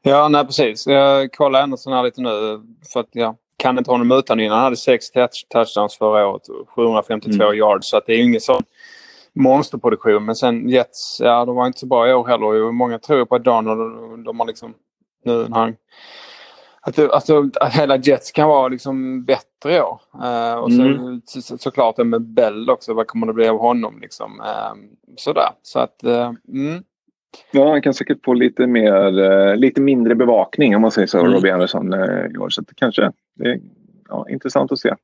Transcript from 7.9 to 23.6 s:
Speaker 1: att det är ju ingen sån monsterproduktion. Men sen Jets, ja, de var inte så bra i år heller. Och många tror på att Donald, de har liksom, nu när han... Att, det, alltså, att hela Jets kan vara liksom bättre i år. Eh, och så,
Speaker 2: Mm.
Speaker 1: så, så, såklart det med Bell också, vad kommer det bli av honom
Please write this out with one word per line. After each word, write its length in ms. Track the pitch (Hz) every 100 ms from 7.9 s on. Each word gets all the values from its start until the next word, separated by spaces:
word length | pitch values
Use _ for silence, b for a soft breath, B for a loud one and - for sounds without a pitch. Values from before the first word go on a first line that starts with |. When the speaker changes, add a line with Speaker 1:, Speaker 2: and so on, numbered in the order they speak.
| 104
Speaker 1:
att 80 | -
det 80 |
är 40 | 113
ju 60 |
ingen 180 | 120 113
sån 200 | - - - B B B B B B
monsterproduktion. 920 | - 131 135 151 120 123 107 117 104 107
Men 100 | 113
sen 340 | 123 117 117
Jets, 480 | 127 120 - - -
ja, 220 | 120 117 120
de 100 | 123
var 120 | 127
inte 120 | 127
så 60 | 127
bra 240 | 127 117
i 40 |
år 140 | 127 120
heller. 360 | 117 107 110
Och 100 | 113
många 260 | 117 123 113
tror 260 | - 143 120
på 100 | 123
att 80 |
Donald, 840 | 120 113 110 110 113 113 113 117 117
de 140 | 117
har 80 | 117
liksom, 260 | 110 117 110 _ _ _ _ 120
nu 80 | 117 113
när 80 | 117
han... 180 | 113 113 _ B B B B B B B B B
Att, 140 | - 156
det, 160 | 143
alltså, 360 | 143 - 151 139 -
att 140 | 139
hela 240 | 151 143 131
Jets 340 | 135 131 -
kan 180 | - 151
vara 180 | 143 127
liksom 580 | 127 139 135 131 131 123
bättre 500 | 135 _ _ 143 170
i 60 |
år. 180 | 117 113 _ 135
Eh, 320 | 123 117 117 117
och 180 | 120
så, 80 | 123
Speaker 2:
Mm. 400 | 131 139 254 247 -
Speaker 1:
så, 160 | 127
så, 160 | - -
såklart 380 | 139 - 117 110
det 80 |
med 180 | 117 113
Bell 480 | 113 113 113 104 120
också, 240 | 120 -
vad 140 | 113 110
kommer 200 | 113 113
det 60 |
bli 140 | 110 113
av 100 |
honom 400 | 110